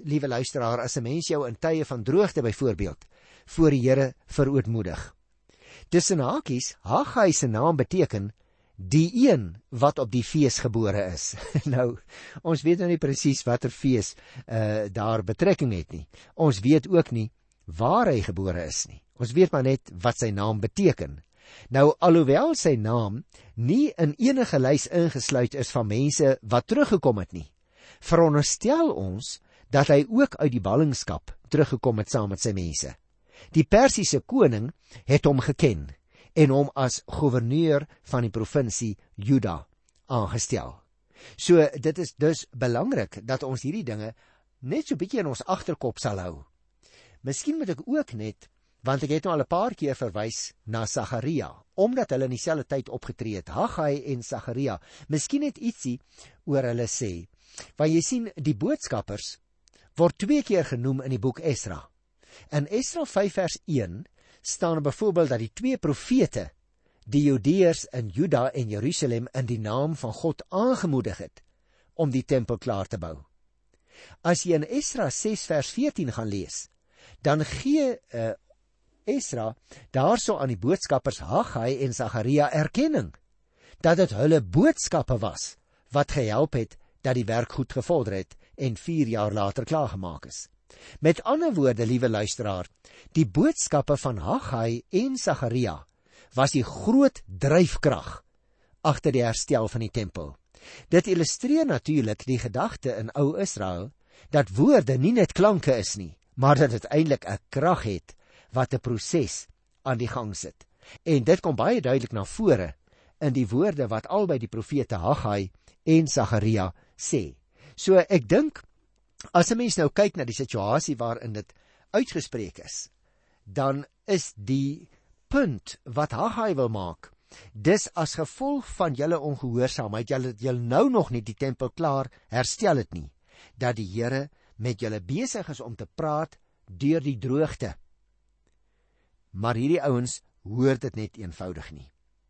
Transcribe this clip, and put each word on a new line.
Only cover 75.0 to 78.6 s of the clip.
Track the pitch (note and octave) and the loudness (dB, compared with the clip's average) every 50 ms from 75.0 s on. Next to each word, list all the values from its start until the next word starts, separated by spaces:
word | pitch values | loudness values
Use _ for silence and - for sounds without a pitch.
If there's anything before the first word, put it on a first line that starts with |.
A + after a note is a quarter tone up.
| G3+ C3+ | -4 -2
ses | - - - G#3+ A3 - - - | -4 -4 -4 -4 -4 -4 -4 -2
vers | E3 D3 C3+ - - | -2 -2 -2 -2 -4
veertien | - C4+ D4+ - - E3+ B2 - | -2 -2 -2 -2 -2 -4 -4 -4
gaan | - A2+ G#2+ | -4 -4 -4
lees, | G2+ G2+ F2 - - - - - _ _ _ _ _ _ - - - - | -4 -6 -6 -8 -10 -14 -14 -16 _ _ _ _ _ _ -20 -20 -20 -4
dan | - C#3 D3 D#3 D#3 | 0 0 2 2 0
gee, | - - - - C4+ D4 D#4 C#4+ B3+ A#3 - _ _ | -4 -6 -6 -2 0 2 2 2 0 -2 -4 _ _
eh, | - A#2 A2+ A2+ G#2 - _ _ _ _ | -8 -6 -4 -4 -6 -8 _ _ _ _